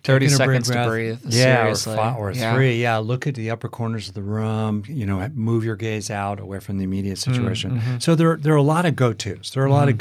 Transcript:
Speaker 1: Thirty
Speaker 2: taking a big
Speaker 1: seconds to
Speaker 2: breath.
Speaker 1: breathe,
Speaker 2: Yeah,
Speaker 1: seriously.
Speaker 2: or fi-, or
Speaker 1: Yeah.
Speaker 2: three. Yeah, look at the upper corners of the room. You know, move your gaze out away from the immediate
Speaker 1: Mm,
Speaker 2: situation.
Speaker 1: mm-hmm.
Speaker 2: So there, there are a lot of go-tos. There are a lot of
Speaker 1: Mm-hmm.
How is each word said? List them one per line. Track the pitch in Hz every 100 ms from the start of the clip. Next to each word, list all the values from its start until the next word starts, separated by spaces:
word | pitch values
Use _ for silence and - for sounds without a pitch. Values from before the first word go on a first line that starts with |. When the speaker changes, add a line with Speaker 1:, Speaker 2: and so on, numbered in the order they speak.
Speaker 1:
Thirty | - 131 143
Speaker 2:
taking | 139
a |
big | 131
Speaker 1:
seconds | 127 120
to |
Speaker 2:
breath. | 120 120
Speaker 1:
breathe, | 113 113 117 -
Speaker 2:
Yeah, | 117 127 127
Speaker 1:
seriously. | 107 101 113
Speaker 2:
or | 107
fi-, | 113
or | 123 101
Speaker 1:
Yeah. | 127 113
Speaker 2:
three. | 123 131 117
Yeah, | 120 113
look | 110 127 147
at |
the | 127 110
upper | 113 117
corners | - 113 113 98
of |
the | 98
room. | 98 107 110 110 107 104 104
You | 147 98
know, | 95 107
move | 143 110 117
your | 110 104
gaze | 113 107 98
out | 101 101 101
away | 95 98
from | 98 98
the |
immediate | 95 98 98 95
Speaker 1:
Mm, | 131
Speaker 2:
situation. | 123 117 101 - 123
Speaker 1:
mm-hmm. | 120 123
Speaker 2:
So | 165
there, | 160 165 160
there | 151
are | 151
a |
lot | 143 160 175
of | 131
go-tos. | 123 104 104 82 -
There | 135
are | 135
a |
lot | 139 143
of |
Speaker 1:
Mm-hmm. | 110